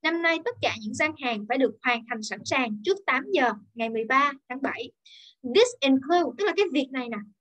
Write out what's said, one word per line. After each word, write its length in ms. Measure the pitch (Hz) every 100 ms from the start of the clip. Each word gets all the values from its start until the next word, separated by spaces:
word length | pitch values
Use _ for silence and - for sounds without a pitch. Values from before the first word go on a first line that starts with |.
Năm 200 | 311 330
nay 160 | 330 330 349
tất 100 | 480
cả 140 | 233 208
những 120 | 214
gian 180 | - 311 302
hàng 220 | 262 220 208
phải 80 | 269
được 200 | 247 220
hoàn 200 | 254 233 226
thành 140 | 233
sẵn 160 | 214 190 -
sàng 320 | 285 247 214 269
trước 120 | 392 -
tám 180 | 262 -
giờ 200 | 370 247 214 -
ngày 160 | 226 226
mười 140 | 226
ba 280 | 226 262 285 277 _
tháng 120 | 254
bảy. 300 | 254 180 - _ _ - - _ 254 262
This 120 | 494 -
include, 500 | 277 269 269 349 302 -
tức 80 | 415
là 80 | 330
cái 80 | 392
việc 140 | 269 262
này 180 | 262 240
nè 80 | 214 208 _